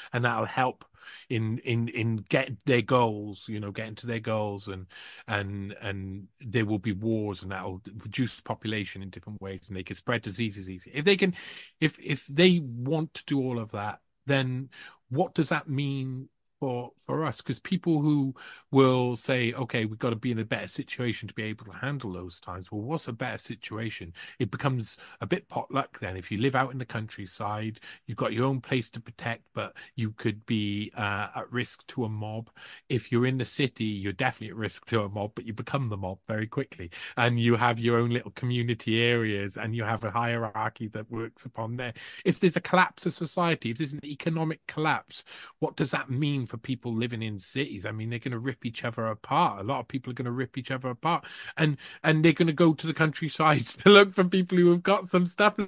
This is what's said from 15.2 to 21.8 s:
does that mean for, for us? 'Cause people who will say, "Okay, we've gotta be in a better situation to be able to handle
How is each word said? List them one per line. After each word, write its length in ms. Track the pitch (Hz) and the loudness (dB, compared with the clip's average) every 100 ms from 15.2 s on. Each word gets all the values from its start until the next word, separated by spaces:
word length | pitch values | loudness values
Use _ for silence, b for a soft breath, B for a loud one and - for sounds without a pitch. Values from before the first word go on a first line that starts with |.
| 175 | 0
does 160 | - 151 | 0 0
that 180 | 160 151 | 0 0
mean 640 | 139 143 139 131 131 135 _ _ _ | -2 -2 -2 -4 -8 -12 _ _ _
for, 320 | 135 123 123 - - | -4 -4 -6 -12 -4
for 200 | 139 156 | -2 -2
us? 160 | - | -4
'Cause 180 | - 131 | -6 -6
people 420 | - 185 175 156 | -4 -2 2 2
who 320 | 151 147 135 B B B _ | 4 4 2 B B B _
will 440 | 135 131 127 123 120 | 6 8 6 2 0
say, 380 | - 127 117 | 0 2 2
"Okay, 320 | 117 123 123 110 | 0 -2 0 -2
we've 140 | 110 | -2
gotta 160 | 127 113 | -2 0
be 160 | 123 | 0
in 80 | 113 | -2
a 60 | 110 | -2
better 220 | 113 101 | -4 -4
situation 600 | - - - 123 - 104 | -8 -8 -4 -4 -4 -8
to 60 | |
be 100 | - | -8
able 220 | 107 107 104 | -6 -8 -12
to 60 | |
handle 420 | 87 | -8